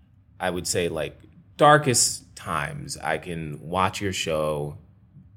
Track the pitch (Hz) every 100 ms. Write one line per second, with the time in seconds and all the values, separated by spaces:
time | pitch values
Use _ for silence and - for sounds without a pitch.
0 | _ _ _ - 90 87 - 98 85 80
1 | 73 - - - - - 147 147 143 120
2 | - - - - - 80 71 - 90 -
3 | - 78 87 82 78 73 73 90 110 -
4 | 101 92 - 78 78 76 73 73 - -
5 | - - -